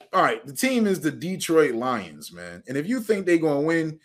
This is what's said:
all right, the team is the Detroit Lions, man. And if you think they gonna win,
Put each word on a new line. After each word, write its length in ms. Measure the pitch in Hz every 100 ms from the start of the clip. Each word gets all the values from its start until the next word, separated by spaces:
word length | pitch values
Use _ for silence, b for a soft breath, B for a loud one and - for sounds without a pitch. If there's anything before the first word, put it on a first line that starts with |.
| -
all 100 | 185
right, 220 | 147 113 143
the 80 |
team 340 | 135 262 247 214
is 140 | 175
the 100 | 147
Detroit 640 | 127 165 185 - 160 143 113
Lions, 560 | 127 117 87 76 -
man. 320 | 87 87 87 -
And 100 | 135
if 100 | 165
you 140 | 262
think 240 | 220 208 180
they 120 | 170
gonna 240 | 160 143
win, 380 | 156 165 160 156